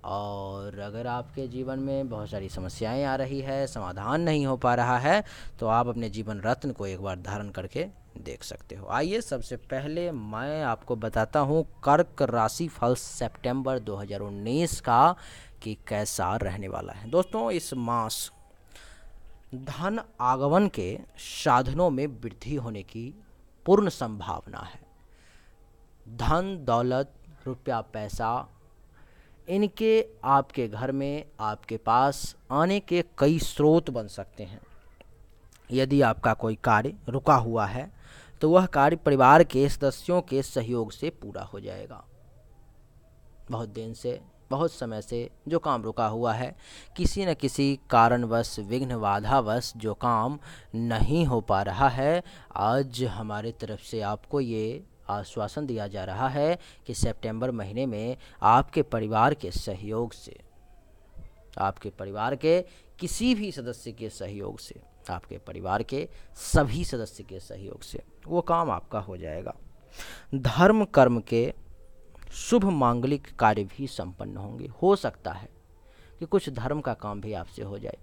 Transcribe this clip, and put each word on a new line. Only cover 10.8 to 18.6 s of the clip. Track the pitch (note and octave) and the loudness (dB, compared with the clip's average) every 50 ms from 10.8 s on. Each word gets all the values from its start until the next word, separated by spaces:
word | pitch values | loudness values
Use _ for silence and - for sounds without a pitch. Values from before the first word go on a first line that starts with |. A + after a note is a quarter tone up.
| - - B2 | -4 -6 -6
बताता | A2 A2 A2 - A2+ A2 - - D3+ | -4 -4 -2 0 0 0 2 2 2
हूँ | C#3+ C3+ D3+ D#3+ D#3 - - - - | 2 4 2 0 0 -2 -10 -2 4
कर्क | C3+ C#3+ D#3+ F3 - - - | 6 6 6 6 2 0 -2
राशि | C#3+ A#2 A2+ A#2 A2 A2 - - E3+ D#3+ | -2 0 2 2 2 2 0 -4 -6 -6
फल | - - A#2+ A#2+ B2 | -4 0 2 2 2
सितंबर | - - - - - B2 A2+ - - - B2 B2 C3+ B2+ C3 C3 B2+ | 0 -2 -12 -8 -6 -6 -6 -6 -6 -4 -2 -2 -2 -2 -2 -2 -2
दो | G#2 G#2+ G2+ | -4 -6 -6
हज़ार | G2 G#2 G2+ G2+ G2 | -6 -6 -8 -8 -8
उन्नीस | G2+ G2+ G2+ G2+ G2+ A2+ B2+ D3+ E3+ E3 - - | -8 -8 -8 -6 -4 -2 0 0 0 0 -2 -4
का | - - A#2 A#2+ C#3 - - - - - - - - - - - | 0 4 6 8 8 6 6 2 -10 -18 -18 -18 -20 -20 -20 -12
कि | - A2+ G#2+ - - - | -10 -10 -10 -10 -8 -4
कैसा | A2 G#2 - - - - F2 F2+ G2 | -4 -2 -2 -2 -2 -2 0 0 0
रहने | A#2 - F#2+ F2+ G#2+ G2 F#2+ | 0 -2 -4 -4 -6 -8 -8
वाला | - - - F2+ | -8 -8 -8 -10
है। | - F#2+ A2+ A2+ | -12 -12 -8 0
दोस्तों, | C3+ F3 F#3 - - A3 A#3 A3+ | 2 2 2 2 -2 -2 -2 0
इस | G3 E3+ - - C#3+ | -2 -2 -4 -4 -6
मास | C3 A#2+ A#2 A#2+ A#2+ A2 A2 - - - - - - - - - _ | -4 -2 0 0 0 -2 -2 -4 -6 -8 -10 -12 -20 -20 -20 -20 _